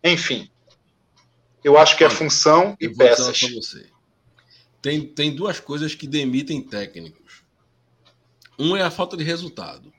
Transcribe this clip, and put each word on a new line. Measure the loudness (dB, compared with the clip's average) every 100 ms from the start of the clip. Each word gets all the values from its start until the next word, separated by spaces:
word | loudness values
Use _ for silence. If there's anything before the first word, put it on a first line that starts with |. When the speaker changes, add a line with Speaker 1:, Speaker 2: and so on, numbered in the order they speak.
Speaker 1:
Enfim, | 0 0 -2 -8 -10 _ _ _ _ _ _ _ _ _ _ _
eu | 6 8
acho | 8 6
que |
é | 4
Speaker 2:
Olha, | 2
Speaker 1:
função | -2 0 4 4 2 -4
e |
Speaker 2:
eu | -10
vou | 4 4
dizer | 6
uma | 0
Speaker 1:
peças. | -2
Speaker 2:
pra | -4 -6
você. | -14 -18 -20 _ _ _ _ _ _ _ _ _
Tem, | -6 -6
tem | -6 -4 -4
duas | -4 -8 -8
coisas | -10 -8 -8 -10
que | -8
demitem | -6 -2 -4 -4 -10
técnicos. | -10 -12 -12 -16 -20 _ _ -20 _ _ _ _ _ _ _ _ _ _ _ -6
Um | -2 0
é |
a | -2
falta | -4 -8 -6
de |
resultado. | -6 -6 -10 -16 -18 -18 -20